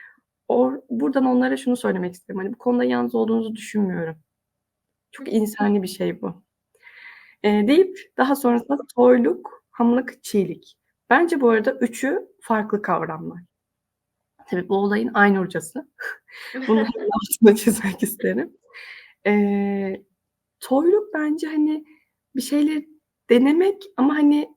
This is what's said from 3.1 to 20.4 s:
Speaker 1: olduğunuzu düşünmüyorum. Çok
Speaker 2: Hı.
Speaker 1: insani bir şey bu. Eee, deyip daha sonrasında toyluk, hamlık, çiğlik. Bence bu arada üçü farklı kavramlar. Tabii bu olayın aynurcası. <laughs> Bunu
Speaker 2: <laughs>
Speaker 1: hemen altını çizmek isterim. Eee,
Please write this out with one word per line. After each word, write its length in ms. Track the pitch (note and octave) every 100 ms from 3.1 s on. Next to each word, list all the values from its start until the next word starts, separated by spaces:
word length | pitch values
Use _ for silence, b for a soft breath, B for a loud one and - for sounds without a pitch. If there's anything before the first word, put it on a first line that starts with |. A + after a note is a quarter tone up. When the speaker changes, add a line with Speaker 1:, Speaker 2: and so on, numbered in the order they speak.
Speaker 1:
olduğunuzu 420 | A3+ A3 A3+ A3 A3
düşünmüyorum. 600 | - G#3+ F#3+ F3 E3 D#3+ _ _ _ _ _ _ _ _ _
Çok 140 | - C4+
Speaker 2:
Hı. 40 |
Speaker 1:
insani 520 | A3 G#3+ G#3 G#3 G3+
bir 60 | F#3
şey 340 | - F3 F3
bu. 220 | G3 F3 _ _ _ _ b b b b b b
Eee, 240 | G#3 G#3 G#3
deyip 300 | D#4 F#4+ - - -
daha 200 | B3+ C#4
sonrasında 400 | A#3+ A#3+ - C#4+ - B3
toyluk, 680 | B3 B3 A#3+ F4+ - - _
hamlık, 520 | - A#3 A#3+ B3+ -
çiğlik. 560 | - G#3 F3 - - _ _ _ -
Bence 300 | C4 E4+ D4+
bu 100 | A#3+
arada 220 | A3 G#3+
üçü 560 | C4 A#3+ - C4 F#4 - _
farklı 420 | - A3 G#3+ G#3
kavramlar. 580 | G3+ E3 E3 D#3+ E3 E3+ F3+ _ _ _ _ _ _ _ _ _ -
Tabii 180 | F3+ F3+
bu 80 | G3
olayın 340 | G3+ G#3 A#3
aynurcası. 760 | A3 G3+ F#3+ F3+ E3+ - C#4 - -
<laughs> 720 | - - _ - - C4 B3+
Bunu 100 | A3
Speaker 2:
<laughs> 160 | A3+
Speaker 1:
hemen 140 | - G4+
altını 440 | - - - A3 G#3+
çizmek 460 | A#3 G#3+ G3 -
isterim. 540 | G#3 - F#3+ G#3 E4+ _ _ B B B B B G3+
Eee, 800 | G#3 G3+ G3+ G3+ G3 G3 G3 _ _ _ _